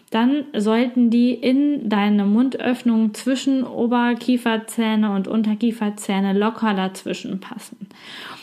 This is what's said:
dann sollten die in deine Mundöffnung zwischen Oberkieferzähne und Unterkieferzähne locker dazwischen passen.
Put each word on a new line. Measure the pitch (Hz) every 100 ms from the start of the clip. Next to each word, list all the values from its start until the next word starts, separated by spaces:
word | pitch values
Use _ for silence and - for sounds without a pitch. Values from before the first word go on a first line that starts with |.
| _
dann | 220 247 294 285
sollten | 233 208 226 254 247 233
die | 233 247
in | 247 - 262 294 285 -
deine | 208 208 208
Mundöffnung | 202 214 262 - 240 247 240 226 220
zwischen | 214 247 262 277 262
Oberkieferzähne | 247 - 233 240 240 233 247 247 240 220 220 - 220 214 214
und | 196 190
Unterkieferzähne | 226 214 214 240 220 208 208 - 196 196
locker | 196 214 226 220
dazwischen | 196 190 190 - 190 - 196
passen. | - 208 - - 190 - - - - -